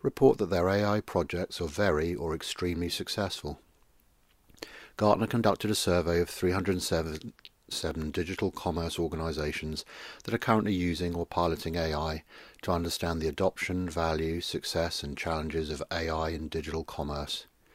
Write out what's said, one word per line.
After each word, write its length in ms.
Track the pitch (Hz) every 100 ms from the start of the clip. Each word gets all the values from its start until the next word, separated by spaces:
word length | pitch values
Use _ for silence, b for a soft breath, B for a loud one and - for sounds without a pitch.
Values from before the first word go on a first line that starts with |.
report 380 | - - 131 -
that 100 | 95
their 200 | 92 90
A 160 | 101
I 160 | 104 104
projects 600 | - 92 80 87 90 -
are 80 | 82
very 460 | 78 101 76 85
or 200 | 90 82
extremely 540 | 80 - - 90 85 85
successful. 720 | - 90 - 98 - 76 76 _ _ _ _ _ _ _ _ _ - B B B -
Gartner 300 | 104 92 110
conducted 440 | 117 110 - 107
a 40 |
survey 460 | 104 - 90 82 85
of 100 | 87
three 220 | - 90
hundred 280 | 92 92 90
seven 520 | - 82 80 78 - - - - -
seven 420 | - 80 82 78
digital 400 | 90 85 92 98
commerce 480 | - 87 82 85 -
organisations 880 | 82 80 82 76 76 - 78 78 - B B B
that 120 | -
are 40 | 113
currently 340 | - 110 104
using 420 | 95 87 82 87
or 100 | 85
piloting 520 | 85 - 87 78 82 85
A 180 | 80
I 300 | 76 78 78 - B B B
to 100 | -
understand 480 | 87 85 - 85 82
the 80 | 80
adoption, 600 | 71 95 - - 90 87
value, 520 | 82 82 80 80 85
success 640 | - - - 82 85 -
and 140 | 73 69
challenges 540 | 85 80 78 80 76
of 120 | 73 73
A 160 | 82 82
I 220 | 80 80
in 180 | 82 76
digital 340 | 82 78 80
commerce. 640 | 78 - 73 76 73 - - _ B